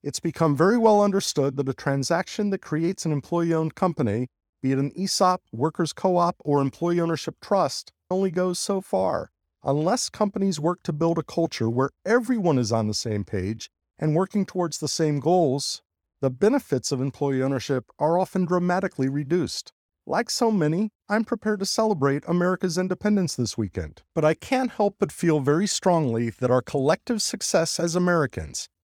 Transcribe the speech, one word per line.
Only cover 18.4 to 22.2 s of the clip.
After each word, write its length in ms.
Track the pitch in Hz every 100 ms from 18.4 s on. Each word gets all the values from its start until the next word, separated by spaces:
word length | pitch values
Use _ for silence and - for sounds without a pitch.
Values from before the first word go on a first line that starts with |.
| 175
dramatically 640 | 180 175 180 190 - 135
reduced. 600 | 139 139 175 135 - - _ _ _ -
Like 240 | 151 240
so 200 | - 226
many, 420 | 208 151 165 214 _ -
I'm 140 | 208
prepared 360 | 220 220 214 208
to 60 | 196
celebrate 580 | - 220 185 139 143